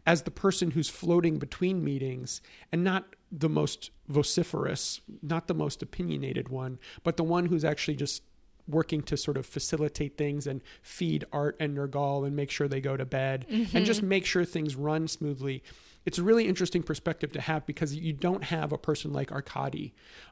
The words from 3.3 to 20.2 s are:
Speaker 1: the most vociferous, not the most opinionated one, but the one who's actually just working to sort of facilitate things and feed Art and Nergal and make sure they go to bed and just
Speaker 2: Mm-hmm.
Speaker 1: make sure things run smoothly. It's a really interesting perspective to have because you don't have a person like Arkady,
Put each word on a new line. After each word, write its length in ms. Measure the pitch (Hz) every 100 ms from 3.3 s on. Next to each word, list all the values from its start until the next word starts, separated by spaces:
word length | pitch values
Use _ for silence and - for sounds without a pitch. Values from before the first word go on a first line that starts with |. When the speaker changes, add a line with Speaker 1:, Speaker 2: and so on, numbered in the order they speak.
Speaker 1:
the 180 | 151 156
most 420 | 151 147 - - - -
vociferous, 960 | 143 143 - 165 - 139 147 - - - -
not 260 | 151 165 -
the 60 |
most 300 | 156 147 -
opinionated 680 | 139 - 170 147 135 131 123
one, 300 | 131 131 123 - -
but 140 | 170 165
the 60 |
one 220 | 165 175 175
who's 160 | 170
actually 320 | 156 151 - 143
just 280 | 143 - - - - _ -
working 340 | 160 - 151
to 140 | - 147
sort 200 | - 135
of 80 | -
facilitate 720 | 139 - 151 151 - 143 -
things 300 | 147 143 143
and 140 | 135 - -
feed 440 | - - 170 151 -
Art 220 | 147 147 -
and 180 | 151 143
Nergal 480 | 139 143 143 139 139
and 100 | 143
make 140 | 139
sure 180 | - 143
they 140 | 135
go 140 | 135 135
to 80 | 131
bed 400 | 135 135 135 190
and 360 | 220 208 180 214
just 140 | 214
Speaker 2:
Mm-hmm. 80 | 190
Speaker 1:
make 160 | 190 180
sure 180 | 185 170
things 300 | 165 151 131
run 320 | 147 156 160
smoothly. 540 | - 147 131 135 131 - - - - -
It's 120 | 180
a 60 |
really 240 | 185 233 220
interesting 360 | 185 175 180
perspective 480 | 156 147 170 156 143
to 80 | 143
have 240 | 160 156 -
because 300 | - 151 151
you 160 | 160
don't 300 | 143 180 190 151
have 260 | 160 151
a 40 | 143
person 360 | - 147 151
like 180 | 139 135
Arkady, 640 | 139 - 139 139 - 123 - - -